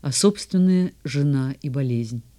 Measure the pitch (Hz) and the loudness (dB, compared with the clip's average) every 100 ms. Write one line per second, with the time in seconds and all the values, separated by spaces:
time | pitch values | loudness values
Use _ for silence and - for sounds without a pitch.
0 | 143 127 202 202 - 185 185 185 180 - | -4 2 2 2 -2 2 4 4 0 -6
1 | 143 135 143 139 131 139 147 131 131 120 | -6 -2 0 0 -2 -6 -6 -4 -2 -2
2 | 113 120 - | -4 -8 -12